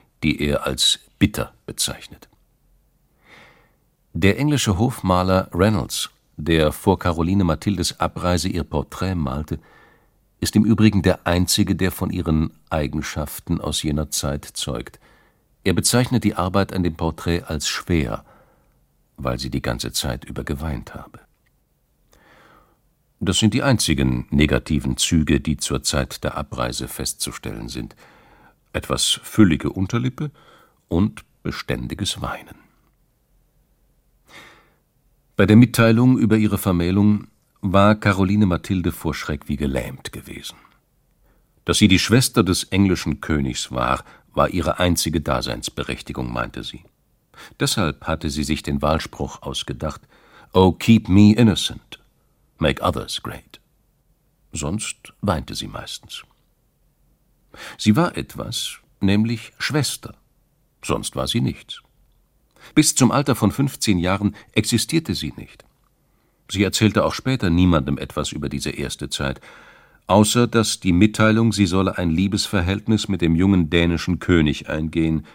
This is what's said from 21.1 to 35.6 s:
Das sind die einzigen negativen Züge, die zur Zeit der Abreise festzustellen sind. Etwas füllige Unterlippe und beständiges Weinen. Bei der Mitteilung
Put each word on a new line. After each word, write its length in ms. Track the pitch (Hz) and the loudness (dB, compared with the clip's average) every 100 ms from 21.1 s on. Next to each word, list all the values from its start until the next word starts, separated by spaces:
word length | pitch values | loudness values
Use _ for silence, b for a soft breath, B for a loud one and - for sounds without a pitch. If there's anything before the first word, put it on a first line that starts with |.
| - _ _ _ _ _ _ _ _ _ b b b b b b b _ _ _ - | -20 _ _ _ _ _ _ _ _ _ b b b b b b b _ _ _ -8
Das 180 | 90 90 | -2 2
sind 140 | 110 | 2
die 120 | 127 | 2
einzigen 640 | 139 120 - 71 65 62 - | 2 2 2 0 0 0 -2
negativen 640 | 71 73 67 - 76 67 64 | 2 4 2 0 -2 -2 -4
Züge, 440 | - 82 76 73 | 0 0 2 0
die 160 | - 73 | 0 -4
zur 260 | - 67 | -4 -4
Zeit 400 | - 73 67 - | -4 -4 -4 -6
der 140 | 73 67 | -8 -8
Abreise 500 | 71 62 62 62 60 | -10 -6 -6 -6 -10
festzustellen 800 | - 62 - - - - 53 57 | -8 -10 -8 -10 -10 -10 -10 -10
sind. 280 | 62 55 - b b b b b b _ | -10 -12 -14 b b b b b b _
Etwas 460 | 78 - 64 - - | -10 -6 -2 -2 -2
füllige 480 | - - 104 76 71 | -4 4 4 4 -2
Unterlippe 580 | 80 95 117 127 - 151 b b b b b - | -4 -4 -2 -4 -6 -10 b b b b b -4
und 380 | 85 104 - - _ | 0 0 -2 -20 _
beständiges 800 | 82 - - 62 62 - 101 - | -10 -10 -6 -6 -6 -6 -6 -6
Weinen. 320 | - - - - _ _ _ _ _ _ _ _ _ _ _ _ _ _ _ _ _ B B B B B _ _ _ _ _ | -8 -10 -16 -20 _ _ _ _ _ _ _ _ _ _ _ _ _ _ _ _ _ B B B B B _ _ _ _ _
Bei 120 | - 95 | 0 6
der 100 | |
Mitteilung 600 | 110 | 8